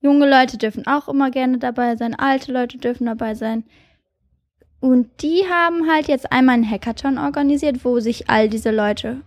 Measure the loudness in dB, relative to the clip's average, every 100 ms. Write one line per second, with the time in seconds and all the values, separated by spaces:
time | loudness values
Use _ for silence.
0 | 4 4 6 6 4 0 -4 -4 -2 -2
1 | -2 0 0 0 0 0 -2 -2 -2 -2
2 | -4 -2 0 0 -2 -4 -4 -4 -6 -4
3 | -4 -4 -6 -6 -4 -6 -8 _ _ _
4 | _ _ _ _ _ _ _ _ 2 2
5 | 2 _ -2 0 0 2 0 2 2 0
6 | 2 -2 0 2 4 4 0 -2 -6 -6
7 | -4 -2 -4 -2 0 2 0 -2 0 0
8 | 0 -4 0 2 2 0 -2 0 0 -2
9 | -6 -10